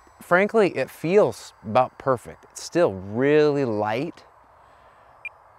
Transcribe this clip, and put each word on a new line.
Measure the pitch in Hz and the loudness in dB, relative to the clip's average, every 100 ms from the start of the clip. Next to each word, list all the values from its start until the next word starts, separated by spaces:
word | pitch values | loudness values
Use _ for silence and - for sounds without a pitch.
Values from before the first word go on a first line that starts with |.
| _ - | _ -16
frankly, | - 175 208 226 190 - | 0 0 2 2 0 0
it | 127 | -6
feels | - 156 196 165 107 - - | -6 0 2 2 0 -14 -18
about | 101 110 127 - | -4 0 0 -2
perfect. | - 127 - 76 - | -2 -2 -4 -20 -20
It's | - | -18
still | - 170 165 | -6 0 0
really | 95 95 107 135 151 151 143 131 | 0 -8 -2 2 4 4 2 -2
light. | 104 104 113 156 - - _ _ _ _ _ _ _ _ _ - - _ | -2 -2 -4 -6 -12 -20 _ _ _ _ _ _ _ _ _ -20 -20 _